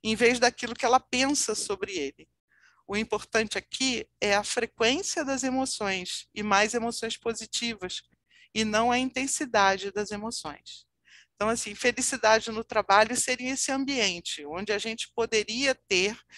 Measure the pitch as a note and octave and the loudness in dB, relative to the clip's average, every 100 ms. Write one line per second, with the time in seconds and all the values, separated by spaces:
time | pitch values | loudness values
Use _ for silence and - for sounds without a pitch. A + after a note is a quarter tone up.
0 | A3 A3 A#3 B3 A#3+ - A#3 A#3 A#3+ B3+ | -2 4 4 6 2 2 -6 -2 4 4
1 | - B3 C4+ D4 - G#3+ - F#3+ G3 F#3 | 4 0 2 2 0 -2 -4 -4 -4 -4
2 | C#3 - D#3 _ _ _ _ _ - G3+ | -6 -8 -18 _ _ _ _ _ -6 -4
3 | A3 G#3 - A3+ A3 G3 - - C4 A#3+ | -2 -4 0 0 0 -4 -8 -2 -2 -2
4 | - _ G#3 G3+ G3+ - A3+ - A3+ D4+ | -6 _ 2 2 0 -2 -4 0 2 2
5 | G4+ F4 C#4 C4+ C4 C4 C4 - G3+ F#3+ | -2 -4 -2 -2 -2 -2 -2 -4 -4 -4
6 | F#3 - - G#3 G#3+ G3 G#3 A#3+ A#3+ - | -6 -10 -10 -6 2 4 4 0 -2 -4
7 | A3+ - A#3 A3+ A3+ - A#3+ A3 F3+ - | -6 -6 -6 -6 -6 -6 -4 -4 -8 -10
8 | - _ _ _ _ G#3+ A3 G#3+ A#3+ B3 | -12 _ _ _ _ -2 0 2 2 2
9 | C4 B3+ C4+ - C#4 A3 G3 F#3+ G3 G3+ | 0 -2 -4 -4 0 4 4 2 -2 -6
10 | G#3 G#3 A3 - D#3 C#3+ - - _ _ | -6 -6 -8 -8 -10 -14 -16 -20 _ _
11 | _ - _ - G#3+ A#3 G#3+ G3+ B3 A#3+ | _ -20 _ -4 -2 -2 -4 -2 0 0
12 | B3 B3+ A3 A3 A#3 A3 - A3 G3+ G3 | -2 2 4 4 2 -6 -4 -2 4 6
13 | A3 B3+ - B3 B3+ - - C4+ C4+ C4+ | 6 2 0 -2 -2 -2 -2 -2 -2 0
14 | G3+ F3 - - D3 E3+ G#3 G#3 A3+ A3+ | 0 0 -6 -10 -8 -8 -4 -4 -4 -8
15 | - - A3+ A3 G#3 A#3 C#4 B3+ - F#3 | -6 -4 0 0 -2 0 0 -2 0 0
16 | G3 A#3 _ | 2 -2 _